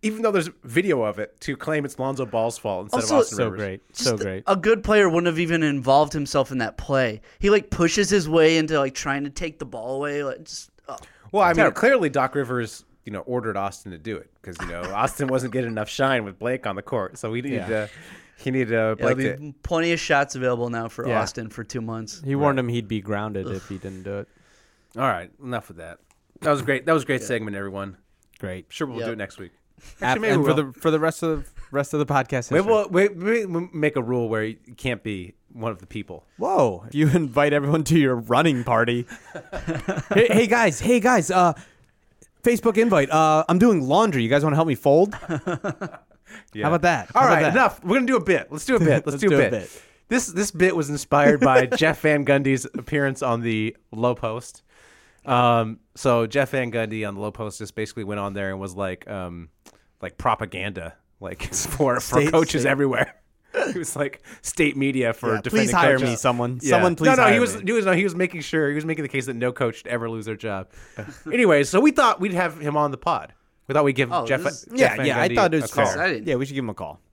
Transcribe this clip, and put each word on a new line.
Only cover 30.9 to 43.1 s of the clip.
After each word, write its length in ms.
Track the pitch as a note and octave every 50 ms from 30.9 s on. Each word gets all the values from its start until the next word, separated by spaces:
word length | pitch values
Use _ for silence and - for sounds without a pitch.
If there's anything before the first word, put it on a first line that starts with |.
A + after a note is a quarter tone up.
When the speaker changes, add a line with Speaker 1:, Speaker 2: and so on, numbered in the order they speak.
Speaker 3:
the 80 | D#3 D#3
rest 220 | D3+ D#3+ D#3 - -
of, 280 | E3 D#3 D3 C#3 - _ - - -
rest 240 | - C#3 C#3 - -
of 40 | D3
the 60 | D3
podcast 440 | - C#3+ C3+ B2+ - - B2+ A#2 -
Speaker 1:
Maybe 140 | C3+ D#3+ F#3+
Speaker 3:
history. 80 | G#3+ A3+
Speaker 1:
we'll, 160 | G#3+ G#3 F#3
we, 180 | F#3 F3+ G3 G#3
we, 380 | G3+ E3 F3 G#3 A3+ A#3 G#3+
we 220 | F#3+ E3+ E3+ F3 F3 -
make 240 | D#3+ D3+ D3+ D3
a 60 | C#3+ A#2+
rule 260 | A2+ B2+ B2 A#2 A2
where 160 | A2 A2 G#2+
you 120 | A2 A2+ - _ A#2+ A#2+
can't 260 | - - C3+ A#2+ G#2 _
be 320 | A2+ G#2 F#2+ F2+ F2 - _ _ _ -
one 200 | A#2+ A2+ A#2 G#2+
of 60 | F2+
the 80 | F#2
people. 380 | _ - G#2+ G2 - F2+ D2+ _ _ _ -
Speaker 3:
Whoa. 460 | G3 D4+ F#4+ F4+ C#3+ A#2 F#2+ E2+ G2+ A#2
If 60 | -
you 140 | C#3+ D#3 D3+
<laughs> 60 | C3
invite 380 | F3 D#3+ C3+ A2+ C#3+ D3 D3 C#3+
everyone 300 | D3 C#3 C#3+ D3+ D#3+ D3+
to 140 | - D#3+ E3
your 160 | C#3+ C3 B2+
running 480 | A#2 A2+ A2 A#2+ B2+ D#3 E3+ C#3+ B2 A#2+
party. 420 | B2+ A#2+ A2+ A#2 A#2+ A#2+ A#2+ A#2+ - - - - - -
Speaker 1:
<laughs> 140 | D#3+ - - - D#3 - - E3 C#3+ - - - E3 - - G3+
Speaker 3:
Hey, 120 | G3 A#3 A#3
hey, 160 | - G#3 A#3
guys. 340 | G3+ A3 A#3+ A#3 G3 C#3+ -
Hey, 200 | - G3 B3 A#3+
guys. 300 | F#3+ B3 B3+ A3 D#3 -
Uh, 240 | F#3 F#3 F3+ F3 D#3 - - - _ _ _ _ _ _ _ _ _ _ - _ _ _ _
Facebook 340 | A#3+ A#3+ A3 - A#3 G#3 A3
invite. 320 | A3+ A#3+ G3 D#3+ C#3 C3+